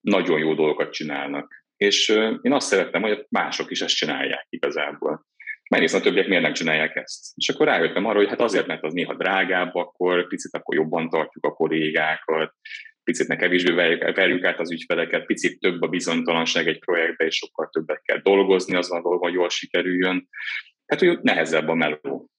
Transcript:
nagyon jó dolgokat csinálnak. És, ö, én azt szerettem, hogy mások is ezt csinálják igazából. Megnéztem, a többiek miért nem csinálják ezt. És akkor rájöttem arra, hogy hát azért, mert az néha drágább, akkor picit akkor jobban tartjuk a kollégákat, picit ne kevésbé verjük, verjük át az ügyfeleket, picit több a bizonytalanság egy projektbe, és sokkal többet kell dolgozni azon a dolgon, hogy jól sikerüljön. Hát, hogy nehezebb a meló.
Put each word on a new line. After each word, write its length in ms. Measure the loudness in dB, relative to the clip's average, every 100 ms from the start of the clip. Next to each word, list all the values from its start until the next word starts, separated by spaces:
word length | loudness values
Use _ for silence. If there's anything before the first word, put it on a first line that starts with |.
nagyon 380 | 2 2 2 2
jó 160 | 2
dolgokat 380 | 2 0 0 -4
csinálnak. 720 | -4 -8 -6 -6 -8 -10 -18 _ _
És, 320 | 0 2 2
ö, 260 | 2 2 0
én 100 | 0
azt 140 | 0 2
szerettem, 360 | 0 2 -2
hogy 240 | 0 -2 -2
mások 420 | -2 -2 -4 -6
is 100 | -6
ezt 140 | -2
csinálják 520 | -2 -2 -2 -4 -6 -8
igazából. 800 | -6 -4 -2 -6 -4 -4 -4 _ _ -16 -16 -2
Megnéztem, 300 | 2 2 2
a 20 |
többiek 240 | 2 2 2
miért 160 | 2
nem 100 | 2
csinálják 440 | -2 0 0 0 -4
ezt. 360 | -10 -16 -18
És 140 | -8 -4
akkor 180 | 2 2
rájöttem 380 | 4 2 0
arra, 140 | 2 4
hogy 100 | 4
hát 120 | 4
azért, 260 | 2 2 -2
mert 180 | -4
az 80 | -4
néha 220 | -4 -6
drágább, 600 | -2 0 2 2 0 0
akkor 520 | -4 -6 _ 2 2 0
picit 280 | -6 -8
akkor 200 | -10 -4
jobban 340 | 0 0 -2 -2
tartjuk 360 | -2 -2 -2
a 80 | -4
kollégákat, 1000 | 0 0 0 0 0 0 -2 -2 -2 -2 _ -18 -18 -18 _
picit 240 | -4 -2 -2
ne 80 | 0
kevésbé 360 | 2 2 2
verjük, 440 | 2 2 2 0 2
verjük 280 | 2 2
át 160 | 0 -2
az 120 | -6
ügyfeleket, 540 | -8 -4 -2 0 -2 -2
picit 340 | -2 -2 0
több 220 | -2 0
a 60 | -2
bizonytalanság 800 | -2 -2 -2 0 0 2 0 0
egy 120 | -2
projektbe, 460 | -2 0 0 0
és 120 | -2 -2
sokkal 320 | -8 -6 -4
többet 340 | -4 -4 -6
kell 160 | _ 0
dolgozni 580 | 4 4 6 4 2 -2
azon 220 | -2 -4
a 40 |
dolgon, 260 | 0 0 0
hogy 40 |
jól 160 | 0 0
sikerüljön. 800 | -2 -4 -2 0 0 2 0 -4 -14 -10 -10 -12 _ _
Hát, 120 | 2
hogy 180 | 2 4
nehezebb 460 | 2 2 2 0 0
a 60 |
meló. 560 | 0 0 -2 -6 -8 -10